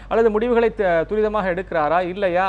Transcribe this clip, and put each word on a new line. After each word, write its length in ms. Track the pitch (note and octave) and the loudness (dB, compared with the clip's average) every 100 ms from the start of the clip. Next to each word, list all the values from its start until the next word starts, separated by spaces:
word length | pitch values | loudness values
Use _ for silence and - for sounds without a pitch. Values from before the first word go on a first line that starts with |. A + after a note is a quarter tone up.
| - | -2
அல்லது 240 | A3 A3+ G#3+ | 2 2 2
முடிவுகளை 340 | A#3+ A#3 A3+ | 0 2 0
த-, 240 | A3+ F#3+ E3 D#3 | 0 0 0 0
துரிதமாக 420 | G#3+ G#3+ G#3+ F#3 F3 | 0 0 0 -2 -4
எடுக்கிறாரா 440 | F#3 E3+ D3+ E3+ F3+ | -4 -2 2 0 0
இல்லையா, 340 | F#3 F#3+ F3 | -2 -2 0